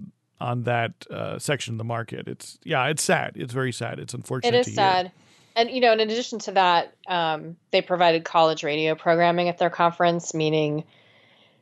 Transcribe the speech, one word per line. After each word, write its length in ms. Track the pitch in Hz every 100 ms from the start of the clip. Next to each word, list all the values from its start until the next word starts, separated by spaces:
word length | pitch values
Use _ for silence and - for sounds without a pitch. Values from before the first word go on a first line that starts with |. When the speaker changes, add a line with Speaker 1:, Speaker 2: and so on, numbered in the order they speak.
| - - _ -
Speaker 1:
on 220 | 123 123
that, 440 | 120 120 117 - -
uh, 300 | - 107 104
section 360 | - 143 - 113
of 20 |
the 80 | 113
market. 420 | 117 113 - -
It's, 320 | - - - -
yeah, 220 | 151 127
it's 160 | 156
sad. 300 | - 160 - -
It's 180 | 135
very 180 | 123 131
sad. 260 | 117 120 -
It's 160 | 135
unfortunate 420 | 123 - 131 240 240
Speaker 2:
It 40 |
is 60 | 247
Speaker 1:
to 60 |
hear. 40 | 220
Speaker 2:
sad. 360 | 196 185 185 - _ _ _
And, 160 | 226 233
you 120 | 254
know, 100 | 240
in 80 | 220
addition 400 | 220 226 247 220
to 120 | -
that, 420 | 196 185 170 135 _ -
um, 500 | 180 160 156 160 170 _
they 100 | 190
provided 420 | - 180 175 165
college 400 | 165 170 160 156
radio 320 | 156 147 156 156
programming 540 | 180 170 170 170 175
at 80 | 175
their 120 | 175
conference, 640 | 165 170 165 175 170 170
meaning 520 | 160 156 156 151 151 - _ _ _ _ _ _ _